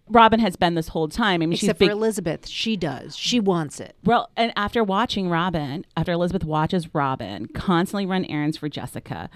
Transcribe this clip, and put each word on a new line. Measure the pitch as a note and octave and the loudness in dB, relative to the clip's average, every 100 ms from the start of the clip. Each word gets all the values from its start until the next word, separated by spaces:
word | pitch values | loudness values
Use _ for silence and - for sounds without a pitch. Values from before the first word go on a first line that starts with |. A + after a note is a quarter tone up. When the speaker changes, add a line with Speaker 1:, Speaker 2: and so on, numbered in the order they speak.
| - | 2
Speaker 1:
Robin | A#3 A3 A3+ | 6 8 6
has | G#3+ - | 0 2
been | F3 | 0
this | E3+ D#3+ | 0 -2
whole | E3 D#3 | -2 -4
time. | - A3 F3 | 0 0 2
I | D#3+ | 0
mean, | |
Speaker 2:
Except | F3 G#3 - | 0 0 4
Speaker 1:
she's | |
big | G3+ | 4
Speaker 2:
for | |
Elizabeth. | G#3 A3 G#3 E3 D#3 - | 4 0 0 -4 -6 -8
She | - A3+ G3+ | -6 -2 -2
does. | E3 C3 - - | -4 -6 -12 -8
She | - A#3+ | 0 2
wants | G3 E3+ D3+ - | 2 2 -2 -8
it. | - - | -14 -2
Speaker 1:
Well, | G#3 A#3 - - | 2 2 2 -2
and | A#3 - | 0 0
after | G#3 A#3 | -2 0
watching | G3+ F#3+ C4 G3+ F3+ | 2 2 0 0 0
Robin, | E3 F3+ E3 C#3+ D3+ - E3+ | 2 0 -2 -4 -8 -6 -2
after | E3 | 0
Elizabeth | E3+ F3 F3+ | 0 0 -2
watches | D#3 D3+ D#3+ F#3 D#3+ | -2 0 2 0 -2
Robin | D#3+ C#3 C3 G2 G2 G#2+ | -2 -2 -2 -6 -10 -8
constantly | - - E3+ F3+ G3+ | -4 0 2 2 -2
run | F#3+ F#3+ - | -2 -2 -2
errands | D3+ D3 D#3 | -2 -2 -2
for | D#3 | -6
Jessica, | - - - - D#2+ - | -8 -10 -12 -10 -12 -12